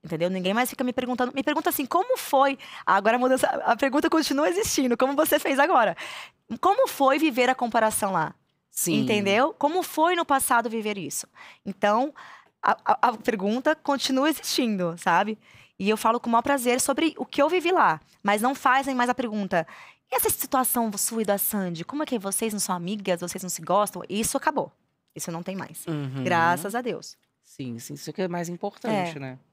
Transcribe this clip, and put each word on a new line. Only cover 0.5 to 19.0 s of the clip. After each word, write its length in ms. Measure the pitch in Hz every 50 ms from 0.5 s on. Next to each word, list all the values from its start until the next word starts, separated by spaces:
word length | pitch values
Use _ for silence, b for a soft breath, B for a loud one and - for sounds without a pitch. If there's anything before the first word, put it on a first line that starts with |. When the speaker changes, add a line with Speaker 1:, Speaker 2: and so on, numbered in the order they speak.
| 202
Speaker 1:
mais 160 | 226 254 -
fica 140 | - - 262
me 100 | 254 240
perguntando. 380 | - 247 240 254 226 254 247 -
Me 80 | 269
pergunta 280 | - 302 302 320 311 359
assim, 140 | - - 285
"Como 280 | - - 339 415 494 508
foi?" 440 | - - - - 262 269 277 277 B B B B B B
Agora 300 | - 190 196 196 220 226
a 40 | 247
mudança, 280 | 247 254 262 254 - - - - -
a 100 | - 233
pergunta 320 | 220 277 269 240 294 285
continua 400 | 330 - 320 285 - 277 269 302 339
existindo, 460 | 339 381 440 - - 311 269 247 240
"Como 200 | - 254 269 285
você 240 | 269 320 - - 302
fez 180 | - 349 277
agora?" 400 | 254 285 339 370 254 226 190 165 B B B B B B B B _ _ _ 226 -
Como 280 | - 359 403 494 539 -
foi 280 | - - 277 262 269
viver 320 | 302 320 311 226 254 247 247
a 60 | 254
comparação 560 | - 247 233 214 233 220 220 214 - 220 196
lá? 240 | 185 170 156 151 - _ _ _ _ _ _ _
Speaker 2:
Sim. 300 | - - - 175 160 143
Speaker 1:
Entendeu? 560 | 135 123 110 - 98 98 - 220 269 311 -
Como 240 | _ - 294 330 370
foi 320 | 330 - - 311 311 349 370
no 120 | 349 320
passado 440 | - 277 269 254 - 254 233 226 240
viver 280 | 220 226 208 214 208
isso? 280 | 202 160 139 - - - _ B B B B B B B
Então, 480 | 196 196 _ - 208 208 226 262 302 - B B B B B B B B _
a, 160 | - - - - _
a, 220 | - 214 - -
a 100 | 240 233
pergunta 560 | 220 - - 220 196 190 202 220 254 262 302 311
continua 540 | - _ - 277 262 - - 262 262 269 311
existindo, 640 | 302 - - - - - 262 226 208 190 180 170 165
sabe? 420 | 175 - 185 170 175 208 208 220 b b b b b b b b _
E 100 | 190 202
eu 60 | 214
falo 220 | 214 - 220 226 240
com 80 | -
o 40 | 240
maior 120 | 233 233 233
prazer 360 | - 285 277 233 247 240 262
sobre 340 | - - - - 330 311 -
o 80 | - 254
que 160 | - - -
eu 80 | 277 311
vivi 220 | 349 370 294 339
lá. 280 | 381 339 233 180 156 156 b b b b
Mas 200 | - 202 208 214
não 120 | 220 254 277
fazem 400 | - - 269 254 269 262 277 262
mais 160 | 247